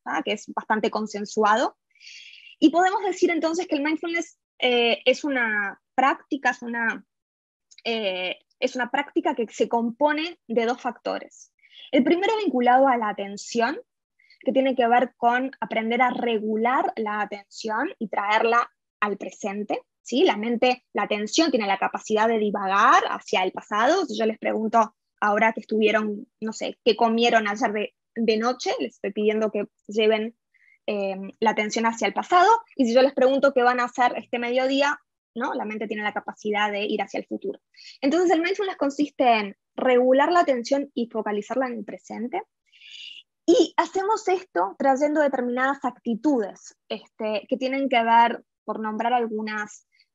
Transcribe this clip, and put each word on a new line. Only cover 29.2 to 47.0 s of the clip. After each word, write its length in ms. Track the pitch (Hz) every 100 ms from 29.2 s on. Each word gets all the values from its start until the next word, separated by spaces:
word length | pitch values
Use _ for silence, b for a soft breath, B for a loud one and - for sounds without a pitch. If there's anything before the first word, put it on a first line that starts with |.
| 208 214 214
que 140 | 208 202 _ -
lleven, 500 | 214 214 220 220 - _ b b b -
eh, 260 | 208 196 190 196 -
la 120 | 226
atención 360 | 214 214 226 226
hacia 220 | 226 208
el 40 |
pasado, 380 | 202 220 359 381 466 -
y 120 | - 233
si 80 |
yo 80 | 240
les 100 | 269
pregunto 400 | 269 254 269 277
qué 80 | 262
van 160 | 240 247
a 60 |
hacer 300 | 240 - 240 240
este 240 | - 240
mediodía, 580 | 240 254 262 277 285 - _ _ _ 233
¿no? 180 | 262
La 100 | 254
mente 220 | 214 214 220
tiene 160 | 214
la 100 | 208
capacidad 600 | 202 - - 214 208 208
de 100 | 202
ir 180 | 214 208
hacia 180 | 196 185
el 80 | -
futuro. 340 | 220 190 - _ B B B
Entonces 320 | 277 320 349
el 100 | 330
mindfulness 340 | 349 392 392 -
consiste 480 | 277 277 294 -
en 320 | 254 220 202 - _ -
regular 560 | 254 247 254 262 302
la 80 | 349
atención 500 | 311 247 233 277 277
y 140 | 269 233
focalizarla 600 | 220 214 208 208 240 254
en 60 |
el 100 | 233
presente, 580 | 208 190 - 208 240 349 440 _ _ B B B B B _ _
y 300 | - 494 320 -
hacemos 520 | 330 381 381 440 381
esto 480 | 370 - 339 381 -
trayendo 420 | 269 269 294 302
determinadas 640 | 285 262 247 247 262 277
actitudes, 920 | 254 - 233 226 302 262 190 - - _ -
este, 560 | 220